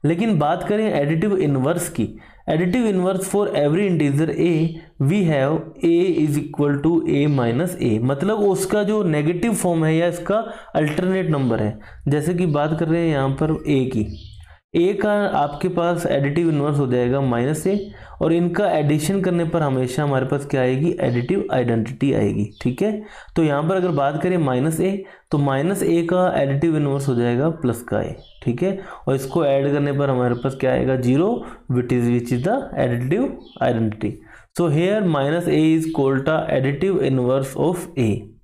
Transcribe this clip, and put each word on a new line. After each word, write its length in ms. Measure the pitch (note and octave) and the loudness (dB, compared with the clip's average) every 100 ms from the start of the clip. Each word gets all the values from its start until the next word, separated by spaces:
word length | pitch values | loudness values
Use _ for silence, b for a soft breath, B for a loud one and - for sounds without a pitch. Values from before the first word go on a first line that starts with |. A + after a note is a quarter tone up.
| D3 | 0
लेकिन 320 | E3+ A3+ F#3+ | 0 0 2
बात 240 | D3 - | 2 0
करें 280 | - G#3 G#3+ | -2 0 0
एडिटिव 440 | D#3 C#3+ D#3+ G#3 G3 | 0 0 0 0 0
इनवर्स 520 | D3 C#3 C3 E3+ E3+ | 0 0 0 -2 -4
की, 180 | - G#2+ B B B B | -4 -4 B B B B
additive 360 | D#3 F3+ B3+ A3+ | -2 0 0 0
inverse 360 | F#3 F3+ F#3+ F#3+ | 2 0 -2 -2
for 100 | G3+ G#3 - | -2 0 0
every 280 | D3 D#3+ G3+ | 2 2 2
integer 400 | E3+ D3 C#3 D#3+ - | 2 2 2 0 0
a 100 | E3 D#3+ D#3+ D#3+ B _ C3+ | 2 2 0 -4 B _ 0
we 80 | G3+ F3+ | 2 2
have 320 | D3 C3+ D#3+ - - | 2 0 -2 -4 -2
a 140 | E3+ E3+ F#3+ D#3 | 2 4 4 2
is 180 | D3+ C#3+ | 2 0
equal 400 | D3+ - D3 C#3+ D3+ | -4 -2 0 2 2
to 80 | E3+ D#3 | 2 2
a 100 | D3 D3+ C#3+ | 0 2 2
minus 400 | A#2 A#2+ F3 - | 2 0 -2 -2
a, 100 | B2+ A2 | 0 0
मतलब 380 | B2 C#3 F#3+ G#3+ G3+ | 0 0 0 2 2
उसका 380 | F#3 - G#3 | 2 0 0
जो 200 | G3+ G#3+ | 0 0
नेगेटिव 500 | F#3+ D3+ D3+ F3+ A#3 G#3+ | 0 0 0 0 0 0
फॉर्म 300 | F#3 E3+ D#3 | 0 0 2
है 100 | D#3+ | 2
या 120 | F3 | 0
इसका 320 | E3+ - G3+ A3+ B B C#3+ | -2 -2 -2 -2 B B -2
अल्टरनेट 540 | D#3 D3+ F3+ F#3+ E3 | 0 0 0 0 0
नंबर 320 | D3+ C3 A2 | 0 0 0
है। 180 | G#2 - B B - | -2 -4 B B -2
जैसे 260 | D3 D3+ | 0 0
कि 120 | E3+ F3+ D3 | 0 0 0
बात 200 | D3+ D#3+ | 0 0
कर 80 | E3 | 0
रहे 140 | E3 | 0
हैं 80 | E3+ | 2
यहाँ 200 | D3 C3+ | 2 0
पर 240 | C3+ D#3 | 0 -2
a 260 | D#3 - C#3+ B2+ A2+ | -2 0 0 0 -2
की, 100 | G#2+ - B B B B _ E3 | -4 -6 B B B B _ 0
a 240 | F3 G#3 | 0 2
का 120 | G#3 G#3 G3+ - | 0 0 0 0
आपके 300 | D3 - F#3 | -2 -2 -4
पास 380 | E3+ E3+ E3+ E3 | 0 0 0 0
additive 440 | C#3 C#3 D3+ E3 | 0 0 0 0
inverse 300 | D3+ C#3+ C#3+ | 2 0 0
हो 80 | C3+ | 2
जाएगा 340 | B2 B2 C3+ | 2 2 2
minus 460 | C#3 A#2+ B2 D#3 F#3 | 0 0 0 0 0
ए, 120 | G3+ - B B B | -2 -4 B B B
और 120 | D#3+ | 0
इनका 360 | E3 F3 E3+ G3+ | 2 2 0 0
addition 500 | E3 D3 D3+ D3+ G3 | 2 2 0 0 0
करने 220 | F#3+ F3 E3 | 0 0 0
पर 160 | E3+ | 0
हमेशा 420 | D3 C3 B2+ B2+ | 0 0 -2 0
हमारे 220 | D3 C3+ C3+ | 0 0 0
पास 200 | C#3+ C#3+ | -2 -2
क्या 160 | C#3 | 0
आएगी, 340 | B2+ C3 E3 - | 2 2 0 0
Additive 480 | C3 A#2+ A#2+ F#3+ - | 0 0 0 -2 0
identity 580 | - A#2+ A#2 A2 C3 C#3+ | 0 0 0 -2 -2 0
आएगी। 360 | A2+ G#2 G#2 G#2 - | 2 0 0 -4 -2
ठीक 200 | A#2+ B2+ | -4 0
है, 100 | G3+ G#3+ G#3+ B B - | -2 -2 -8 B B 0
तो 80 | |
यहाँ 200 | D#3+ C#3+ | 2 2
पर 120 | D#3+ F#3+ | 0 0
अगर 160 | F3+ | 2
बात 300 | D3+ C#3 D3+ | 2 0 0
करें 140 | F3+ F3+ | 0 0
minus 420 | C#3+ B2+ C#3+ D#3+ | 2 2 0 0
ए, 120 | F3+ G3 F#3+ B B | 0 -2 -8 B B
तो 60 | D3+ | 0
minus 460 | C#3+ C3+ D#3 F#3+ | 2 2 0 0
ए 180 | D#3+ E3 E3+ | 0 0 2
का 180 | F3+ F#3 - | 2 2 2
additive 340 | C#3+ C#3 E3+ D#3 | 0 2 0 2
inverse 300 | D3 C#3 C#3 | 0 0 0
हो 80 | B2 | 0
जाएगा 340 | A#2+ A#2+ D3+ | 2 2 0
प्लस 320 | E3 B2+ A2+ | 0 -4 -4
का 180 | - G#2 | -4 -4
ए। 140 | D#2+ D2+ - - | -4 -8 -16 -8
ठीक 200 | - B2 | -4 -2
है, 160 | F#3 F#3+ B B - | -2 -2 B B -4
और 80 | C3+ | -4
इसको 300 | C3+ E3+ D3 | -2 -2 2
ऐड 260 | C#3 C#3 | 2 2
करने 200 | D3 C#3+ | 0 0
पर 180 | C#3 C#3+ | 0 0
हमारे 260 | B2+ B2 A#2+ | 2 0 0
पास 200 | C3+ C3+ | -4 -2
क्या 120 | C3 | 0
आएगा, 240 | B2+ B2+ C3 | 0 0 0
Zero, 340 | A#2+ C3 F#3 A#3+ B B - | 2 2 2 -2 B B -4
which 220 | B2 B2 | -2 0
is, 160 | B2 A#2+ | 0 2
which 240 | A#2+ A#2+ | 0 0
is 100 | B2 | -2
the 140 | C#3+ B3+ C4+ - | 0 -2 -4 -4
additive 460 | C3 A#2+ B2 F#3 C4 - - - | -2 -2 -2 -2 -2 -6 -18 -4
identity। 480 | B2+ A2+ A2 G#2+ G#2+ - B B B - | -2 0 -2 -2 -8 -8 B B B -2
So 100 | E3+ | 0
here 320 | D3 F3 G#3+ F#3+ D3+ | 2 2 0 0 0
minus 320 | C#3 E3 F3 | 0 0 0
a 140 | D3+ D#3 D#3+ | 2 4 2
is 120 | D#3+ D#3+ | 0 0
called 300 | C3+ C3+ C#3+ | 2 2 0
the 120 | D#3+ D#3 C3+ | -2 0 0
additive 440 | C3 C#3 F#3+ F#3+ C#3 | 0 0 0 0 0
inverse 460 | C3+ B2 C3+ C#3 - C#3+ | 0 2 0 -2 -2 -2
of 200 | F3+ - - | -2 -6 -2
a। 120 | A2+ G2 - - | 0 0 -4 -20